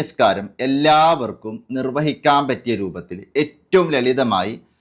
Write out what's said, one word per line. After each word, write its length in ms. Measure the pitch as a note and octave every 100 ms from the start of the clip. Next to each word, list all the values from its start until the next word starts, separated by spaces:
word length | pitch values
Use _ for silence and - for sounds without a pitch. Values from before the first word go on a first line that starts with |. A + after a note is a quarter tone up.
നിസ്കാരം 440 | D3 - A2+ G2 G2+ - C3
എല്ലാവർക്കും 880 | C3+ D3+ D3+ D#3+ E3 A2+ G2 G#2+ A2 - C3
നിർവഹിക്കാൻ 680 | C3 C3+ D3+ B2+ D3+ C#3+ C#3
പറ്റിയ 240 | B2+ A#2+ G#2
രൂപത്തിൽ 340 | F#2+ F2 - F#2 - C3+
ഏറ്റവും 440 | D3+ - - F#3 E3+ C#3
ലളിതമായി 580 | B2 C3 A#2+ G2 F#2+ A#2 _ _